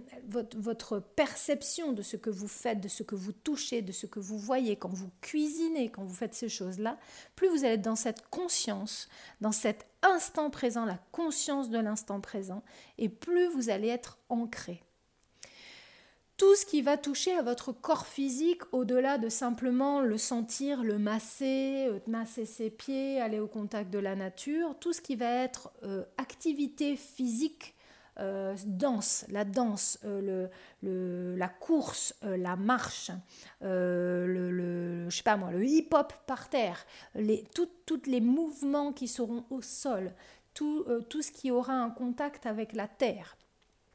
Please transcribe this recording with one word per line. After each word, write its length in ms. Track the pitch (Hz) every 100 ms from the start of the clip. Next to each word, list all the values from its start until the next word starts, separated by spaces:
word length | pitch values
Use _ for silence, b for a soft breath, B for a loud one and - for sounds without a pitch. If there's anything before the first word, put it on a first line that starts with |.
| 247 247 208
votre, 300 | 226 214 226
votre 420 | 208 226 - 208
perception 920 | - - 277 - - 285 - - 320
de 100 | 220
ce 140 | 196 208
que 120 | 226
vous 200 | 190 202
faites, 320 | - 240 214
de 80 | 196
ce 120 | -
que 120 | 214 202
vous 180 | 190
touchez, 480 | - - 285 - 240
de 120 | 196
ce 120 | 190 202
que 140 | 220
vous 180 | 190 214
voyez, 380 | 208 262 240 202
quand 180 | 190
vous 160 | 185 190 -
cuisinez, 680 | - 302 302 320 330 320 233
quand 140 | 214
vous 100 | 190
faites 220 | 185 220 -
ces 140 | 226
choses-là, 500 | - 185 185 220 269 B B B -
plus 120 | 381
vous 160 | 320
allez 120 | 269 226
être 60 |
dans 140 | 208 226
cette 320 | 240 220 -
conscience, 800 | - 349 - - 196 208 - - B B B
dans 120 | 214
cet 340 | 208 220 214 - _
instant 480 | 370 359 - - 302
présent, 360 | 285 247 233 220
la 120 | 180 -
conscience 580 | - 330 277 - 277 254
de 80 | 226
l'instant 440 | 214 214 - 202
présent, 420 | - 214 190 190 - B B B
et 120 | 214
plus 400 | 220 - 349 359
vous 200 | 302 233
allez 200 | 196 214
être 280 | 240 - - -
ancré. 520 | 233 233 - - 175 _ _ _ _ _ B B B B B B B B B B -
Tout 180 | 392 403
ce 100 | -
qui 160 | 294
va 140 | 262 294
toucher 420 | 285 269 370 359
à 40 |
votre 320 | 240 240 -
corps 320 | - - 311 -
physique, 560 | - 269 254 330 349 -
au-delà 460 | 254 233 254 269 277
de 100 | 226
simplement 720 | 220 247 240 254 247 277 285
le 180 | 254 214
sentir, 680 | - 233 226 - 277 277 226
le 120 | 208
masser, 880 | 208 220 - - 269 269 269 269 262
euh, 100 | 196 220
masser 380 | 226 226 - 220
ses 240 | - 220
pieds, 500 | 220 - 269 269 269
aller 220 | 226 214
au 60 | 214
contact 440 | 214 208 214 190
de 80 | 202
la 160 | 196 196
nature, 580 | 190 185 277 311 339 269
tout 140 | 339
ce 80 | 330
qui 160 | - 247
va 120 | 240 247
être, 300 | 254 - - -
euh, 220 | 202 196 - -
activité 800 | 262 - 330 285 285 - 294 277
physique, 800 | - - 254 226 311 - - - B B B -
euh, 360 | 196 196 190 196 208
danse, 600 | 185 277 226 - - -
la 160 | 202 202
danse, 520 | 196 240 202 - -
euh, 460 | 208 202 196 185 185 B B B
le, 80 | 196
le, 460 | 185 180 180 180 180
la 100 | 180
course, 680 | - - 320 - - - - 214
euh, 100 | 185
la 220 | 180 185
marche, 540 | 202 247 - - - 180 - B B B
euh, 600 | 196 185 180 180 180 180 180
le, 260 | 185 180
le, 580 | 180 175 175 175 175 170
je 80 | -
sais 60 |
pas 140 | - 208
moi, 140 | 180
le 140 | 175 240
hip-hop 460 | 311 311 302 294 - -
par 220 | 254 -
terre, 360 | 277 208 175 - B B -
les, 300 | 214 220 220 -
tout, 140 | 339 - -
tous 160 | 311 277
les 120 | 247
mouvements 720 | 233 277 330 277 277 294 285
qui 160 | 285 247
seront 380 | - 226 233 240
au 120 | 262
sol, 520 | - - 277 214 185 180 B B B
tout, 300 | - 302 302 247
euh, 100 | 233
tout 220 | 233 302
ce 100 | 294
qui 180 | - 269
aura 260 | 247 247 262
un 160 | 233
contact 540 | 233 247 240 294 285 240
avec 280 | 214 214
la 160 | 220 208
terre. 480 | - 247 202 175 - _ _ _ _ _